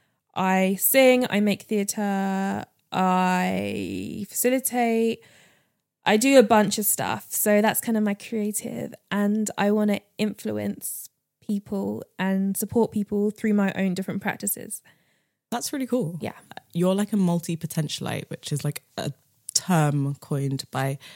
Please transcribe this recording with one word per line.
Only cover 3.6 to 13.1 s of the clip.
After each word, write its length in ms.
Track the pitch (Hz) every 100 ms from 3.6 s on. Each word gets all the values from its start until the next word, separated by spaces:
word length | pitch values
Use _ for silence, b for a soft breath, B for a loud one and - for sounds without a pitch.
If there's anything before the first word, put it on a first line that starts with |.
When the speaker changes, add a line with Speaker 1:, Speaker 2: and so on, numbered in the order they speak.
| 101 101 90 92 95 - 202
Speaker 1:
facilitate, 920 | - 247 262 247 247 233 226 226 226 b b b b b _ _ _ -
I 120 | 214
do 200 | 262 269
a 40 |
bunch 340 | 208 220 208 214
of 80 | 208
stuff. 420 | - 113 110 -
So 300 | - 214 208
that's 200 | 214 -
kind 160 | - 220
of 60 |
my 100 | 208
creative, 800 | 202 - 226 208 208 240 233 147 - -
and 380 | 202 208 214 214 -
I 140 | 202
wanna 280 | 214 214 202 - -
influence 920 | 214 - 220 - 202 - - - - _ _ _ -
people 580 | 202 202 196 202 214 - -
and 360 | 190 190 196 196
support 360 | 214 233 220
people 400 | 214 202